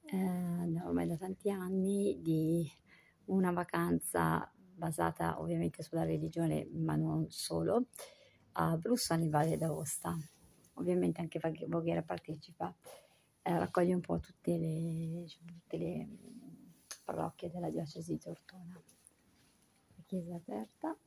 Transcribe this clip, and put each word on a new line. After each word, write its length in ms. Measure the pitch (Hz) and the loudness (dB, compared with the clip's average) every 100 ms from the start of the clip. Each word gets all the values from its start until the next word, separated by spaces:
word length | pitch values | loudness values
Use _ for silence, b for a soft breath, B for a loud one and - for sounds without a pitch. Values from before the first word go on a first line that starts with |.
eh, 640 | 311 190 190 180 180 175 175 | -2 0 2 0 0 0 0
da, 160 | 165 175 | 0 2
ormai 220 | 170 170 | 0 2
da 80 | 165 | -2
tanti 340 | 185 190 202 | -4 -2 -2
anni, 680 | 196 185 190 190 202 202 - | -2 0 2 2 4 2 0
di 480 | 165 160 156 170 156 B B B B B - | 2 2 4 2 0 B B B B B 0
una 260 | 190 185 | 2 4
vacanza 1000 | 175 175 170 170 170 - 175 160 165 - | 2 0 0 2 2 2 2 4 4 0
basata 880 | - - 175 165 160 165 160 165 160 | -12 -20 -6 -4 2 0 2 -2 0
ovviamente 440 | 160 170 170 - | -2 0 0 -2
sulla 200 | 160 165 | -4 -2
religione, 640 | 165 156 160 165 165 151 - | 0 0 -2 0 2 0 -2
ma 240 | 165 160 151 | -2 0 2
non 300 | 160 156 160 | 2 0 -2
solo, 560 | - - 165 165 220 254 B B B B B _ | -4 -2 0 4 2 2 B B B B B _
a 240 | - 165 165 | 0 2 2
Brussone 480 | 190 240 - 165 | 2 0 2 2
in 60 | 165 | 4
Valle 260 | 151 160 156 | 4 4 2
d'Aosta. 600 | 160 147 151 - 170 170 151 - - - _ | 0 0 -2 -4 -4 -4 -6 -16 -20 -20 _
Ovviamente 480 | - 175 180 180 165 | -4 0 4 2 2
anche 180 | 165 165 | -4 -2
Vag-, 260 | 165 160 - | -2 -4 -2
Voghera 320 | 165 165 170 | 0 2 0
partecipa, 760 | 165 175 - 156 - 165 170 - B B B B B _ | -2 -6 -6 -10 -10 -8 -8 -8 B B B B B _
eh, 160 | - 170 | 0 0
raccoglie 360 | 175 - 175 | 2 2 4
un 80 | 180 | 2
po' 180 | 170 170 | 0 -2
tutte 320 | - - - 170 | -2 -8 -2 0
le, 640 | 165 160 165 160 160 170 | 0 -2 -2 -2 -4 -6
diciamo, 240 | 170 - 170 170 | -8 -16 -18 -20
tutte 160 | _ 165 | _ -4
le, 280 | 170 165 - | -4 -4 -8
mm, 400 | - - - - - - - _ - - | -12 -16 -18 -18 -20 -20 -20 _ -14 -8
parrocchie 460 | 165 165 - 175 | -2 -2 -4 -8
della 180 | 175 165 | -4 -4
diocesi 440 | 160 156 165 165 | -2 -4 -8 -6
di 60 | 156 | -6
Tortona. 540 | - 170 - 185 175 185 - - - _ _ _ _ _ _ _ _ - | -6 -14 -14 -18 -16 -16 -20 -20 -20 _ _ _ _ _ _ _ _ -20
La 80 | - | -6
chiesa 260 | 185 170 | -4 -4
è 40 | 175 | -8
aperta. 640 | - 208 220 _ 311 320 | -6 -8 -8 _ -6 -6